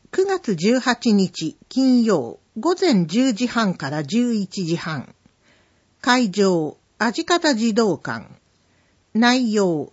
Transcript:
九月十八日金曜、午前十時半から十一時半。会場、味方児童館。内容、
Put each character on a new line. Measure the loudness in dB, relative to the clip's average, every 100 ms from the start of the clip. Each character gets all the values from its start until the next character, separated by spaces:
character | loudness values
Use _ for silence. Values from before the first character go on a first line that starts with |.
| _
九 | -2 0
月 | -2 -4 -2
十 | 0 0
八 | 0 -2 2
日 | 2 2 -4 -10 -10 -8
金 | 0 2 4
曜、 | 4 0 -2 -10 _ -6
午 | -2 0
前 | 2 2 2
十 | 0 0
時 | 0 -2
半 | -2 -2
か | -2 -6
ら | -6
十 | -2 0 0 -2
一 | -4 -6 -4
時 | -4
半。 | -6 -10 -10 _ _ _ _ _ _ _ _ _
会 | 0 0 0
場、 | 2 2 2 -2 -8 _ -4
味 | -4 -2 -2
方 | 0 0 0
児 | 0
童 | 2 0 0
館。 | -6 -10 -12 -20 _ _ _ _ _ _ _
内 | 0 2 2 2
容、 | 0 0 0 -6